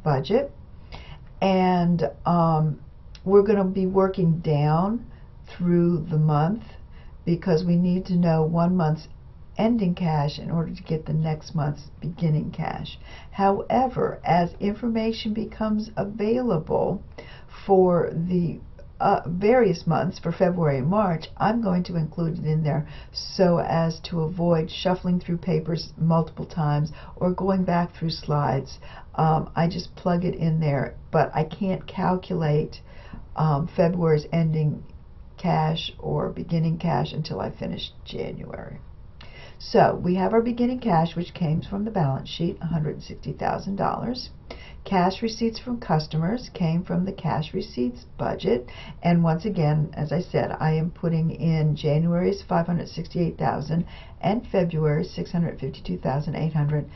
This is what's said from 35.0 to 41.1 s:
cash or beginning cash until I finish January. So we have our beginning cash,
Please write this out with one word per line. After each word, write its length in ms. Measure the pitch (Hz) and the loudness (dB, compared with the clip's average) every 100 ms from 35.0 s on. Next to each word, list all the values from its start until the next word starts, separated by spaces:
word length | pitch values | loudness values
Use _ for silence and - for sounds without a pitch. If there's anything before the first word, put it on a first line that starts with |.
| - - - - | -18 -18 -18 -6
cash 560 | 175 160 156 160 - - | 0 2 2 0 -4 -8
or 320 | 151 147 - | -4 -2 -2
beginning 480 | - - 165 160 165 | -6 -2 0 2 0
cash 340 | 170 143 156 | 0 0 -2
until 260 | - 156 95 | -4 -6 -4
I 120 | 101 | -6
finish 420 | - - - - - - | -6 -8 -8 -10 -14 -10
January. 720 | 95 90 - - - - - - - - - - - - - | -8 -8 -10 -12 -12 -12 -14 -16 -16 -18 -18 -18 -18 -18 -16
So 360 | - 220 143 | 2 6 6
we 200 | - 175 | 4 0
have 180 | 185 190 | 2 2
our 100 | 226 | 4
beginning 380 | 226 240 240 254 | 2 2 0 0
cash, 360 | 233 165 170 | 2 2 2